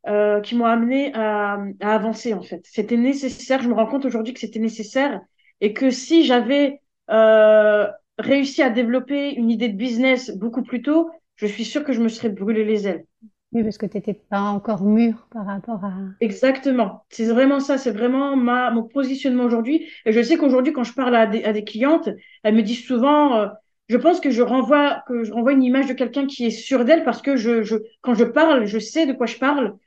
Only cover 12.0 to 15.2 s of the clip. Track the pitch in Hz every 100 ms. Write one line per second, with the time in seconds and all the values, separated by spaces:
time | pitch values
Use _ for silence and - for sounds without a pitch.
12 | 226 226 233 190 196 214 214 214 196 165
13 | - _ 220 _ _ 233 220 202 196 202
14 | 214 196 _ 202 202 202 202 202 202 214
15 | 233 226